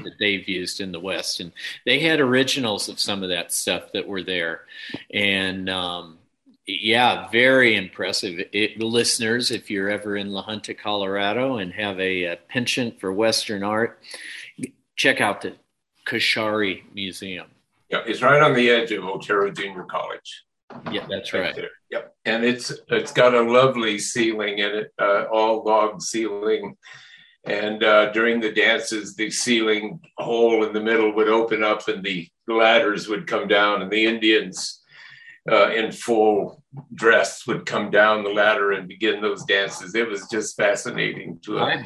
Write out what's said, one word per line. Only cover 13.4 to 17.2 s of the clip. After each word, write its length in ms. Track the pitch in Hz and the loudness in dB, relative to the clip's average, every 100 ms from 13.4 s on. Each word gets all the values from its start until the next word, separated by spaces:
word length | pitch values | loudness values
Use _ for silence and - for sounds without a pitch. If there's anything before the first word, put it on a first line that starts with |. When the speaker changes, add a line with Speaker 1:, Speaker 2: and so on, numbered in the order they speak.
| - 101 | -2 -4
Speaker 1:
art, 360 | 101 107 117 - - - - - - - 127 - _ | -2 -2 -2 -6 -18 -18 -16 -16 -18 -12 -12 -12 _
check 280 | - 143 127 | -2 0 2
out 180 | 110 101 | 0 -2
the 140 | 95 - _ _ _ _ - | -8 -12 _ _ _ _ -6
Kashari 760 | 117 - 120 110 107 101 82 - | -2 0 0 0 0 -2 -4 -10
Museum. 520 | 101 95 85 | -10 -10 -8